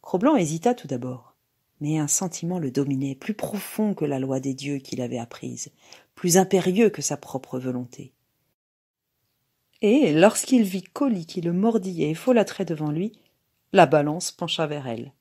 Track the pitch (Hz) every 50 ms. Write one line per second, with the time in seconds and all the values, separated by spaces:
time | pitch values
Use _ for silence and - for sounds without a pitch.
0 | - - - 185 214 285 320 240 175 147 160 165 - 240 247 240 - 143 135 123
1 | 123 127 123 123 _ _ _ _ _ _ _ _ _ _ _ _ 147 147 156 156
2 | 151 143 - - 196 175 165 - - 170 180 180 156 135 120 143 143 139 139 131
3 | 139 139 135 135 - - 208 - - - - 202 - - - - 220 208 190 -
4 | 156 143 139 131 131 135 135 131 131 139 131 131 135 143 143 139 135 - - 127
5 | 123 120 127 120 117 117 - - - 127 123 120 - - _ _ _ - - -
6 | _ _ _ - - 180 165 190 185 190 196 190 170 185 180 202 233 208 - -
7 | 143 - 147 - - - - 131 - - - 127 127 127 127 123 123 127 - -
8 | 139 127 _ _ _ _ _ _ _ _ _ _ _ _ _ _ _ _ _ _
9 | _ _ _ _ _ _ _ _ _ _ _ _ _ _ _ _ - 202 226 294
10 | 294 170 147 156 175 214 220 - - - 262 247 220 190 180 190 - - _ -
11 | 294 277 226 180 165 - - 185 165 170 175 180 202 233 220 226 180 190 185 165
12 | 156 151 160 170 - 254 254 233 196 - - - 196 160 165 151 156 151 147 156
13 | 190 220 - _ _ _ _ _ _ _ _ _ _ _ - 190 170 139 151 151
14 | 147 151 151 180 - - - - 175 165 - - 160 147 147 147 131 131 117 113
15 | 120 139 _ _